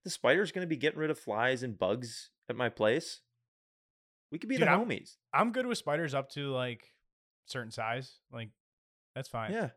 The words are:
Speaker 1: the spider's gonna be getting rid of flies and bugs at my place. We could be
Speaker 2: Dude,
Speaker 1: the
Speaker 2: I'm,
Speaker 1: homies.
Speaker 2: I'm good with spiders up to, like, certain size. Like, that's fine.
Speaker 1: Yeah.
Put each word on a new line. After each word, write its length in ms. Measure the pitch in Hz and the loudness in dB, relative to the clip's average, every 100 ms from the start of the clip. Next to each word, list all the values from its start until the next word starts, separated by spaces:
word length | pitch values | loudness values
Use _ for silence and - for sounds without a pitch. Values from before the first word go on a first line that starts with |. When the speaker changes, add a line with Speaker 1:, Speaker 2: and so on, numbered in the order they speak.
Speaker 1:
the 60 | 190 | -10
spider's 420 | - 123 156 208 | 0 4 4 2
gonna 140 | 190 180 | -2 -4
be 80 | 151 | 0
getting 240 | 143 151 | 0 0
rid 100 | 156 | -2
of 80 | 151 | -2
flies 460 | - 107 123 131 | -4 0 2 2
and 120 | 123 101 | -2 0
bugs 540 | 92 113 120 - - _ - | 2 2 -2 -12 -16 _ -10
at 60 | 117 | -2
my 120 | 123 | -2
place. 520 | - 107 135 - - _ _ _ _ _ _ _ _ _ _ _ | 2 2 2 0 -12 _ _ _ _ _ _ _ _ _ _ _
We 80 | 165 | -10
could 100 | 220 | -4
be 80 | 262 | 4
Speaker 2:
Dude, 120 | 196 | 6
Speaker 1:
the 20 | |
Speaker 2:
I'm, 140 | 170 233 | 6 4
Speaker 1:
homies. 300 | 123 - - _ | -2 -6 -20 _
Speaker 2:
I'm 180 | 143 220 | 2 2
good 140 | 233 247 | 2 -2
with 120 | 233 | -2
spiders 360 | - 147 165 | 0 0 0
up 160 | 135 131 | -2 -4
to, 220 | - 143 | -6 -4
like, 400 | 131 127 117 - _ _ _ _ _ - | -2 -2 -6 -12 _ _ _ _ _ -12
certain 240 | 135 113 | -10 -8
size. 480 | 113 113 120 131 - _ | -6 -4 -4 -6 -16 _
Like, 180 | 120 110 - _ _ _ _ _ - | -12 -12 -14 _ _ _ _ _ -12
that's 120 | 135 | -8
fine. 240 | 117 110 | -6 -4
Speaker 1:
Yeah. 180 | 220 160 | -4 -4